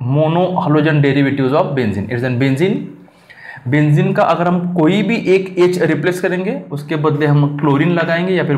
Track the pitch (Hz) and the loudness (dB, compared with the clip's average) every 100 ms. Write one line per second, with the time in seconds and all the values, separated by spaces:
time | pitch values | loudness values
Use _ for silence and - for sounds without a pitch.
0 | 123 147 156 170 180 180 - 151 156 151 | -2 0 2 0 0 -2 0 2 2 2
1 | 143 135 135 139 131 151 185 135 110 98 | 2 2 0 0 0 0 0 -2 -2 -4
2 | 104 123 131 123 135 135 190 - - - | -4 -4 -4 -2 0 0 0 -2 -6 -16
3 | - _ - - - - 123 147 151 151 | -20 _ -20 -20 -20 -12 -2 2 4 2
4 | 190 196 - 165 175 180 175 170 156 202 | 2 2 0 0 0 0 -2 0 2 2
5 | 208 226 180 190 190 - 180 180 165 147 | 0 -2 2 0 0 2 2 2 0 0
6 | 180 180 185 180 190 277 - 143 - 160 | -2 -2 -2 -2 -4 -6 -8 -12 -6 -2
7 | 151 143 151 147 143 - 151 135 175 170 | 0 0 2 2 2 0 0 2 2 0
8 | 165 170 185 180 147 | 0 -2 0 0 0